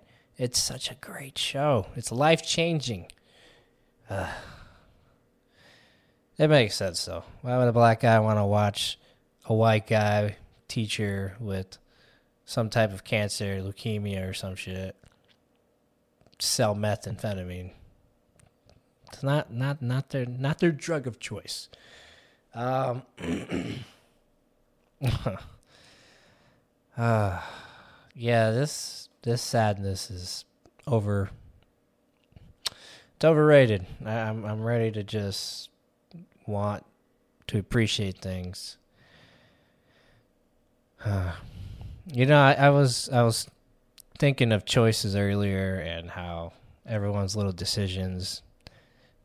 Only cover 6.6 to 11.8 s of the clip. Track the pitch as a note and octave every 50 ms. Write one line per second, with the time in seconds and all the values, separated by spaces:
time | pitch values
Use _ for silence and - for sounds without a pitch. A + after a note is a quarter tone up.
6.6 | A2+ F#2+ - - G2+ F#2 E2+ - - G2 F2+ E2+ - - - - - B2 B2 B2+
7.6 | B2+ A#2+ A2+ A#2+ A#2 A#2 A2+ - - A#2 A2+ A2 G#2+ A2 G#2+ G#2 G2+ G2+ G#2 G#2
8.6 | G#2 G2+ G2+ - - - - _ _ _ _ _ _ _ _ _ _ - A2+ A2
9.6 | A2 A2+ A2 G#2+ - - A2+ G#2+ G#2+ G#2 G#2 G#2 G#2 G#2 F#2+ - - - _ _
10.6 | _ - - B2 A2 G#2 - - G#2+ G2+ G2 G2 G2 F#2+ F#2+ A#2 A#2 G2+ F#2+ F#2+
11.6 | F#2+ _ - -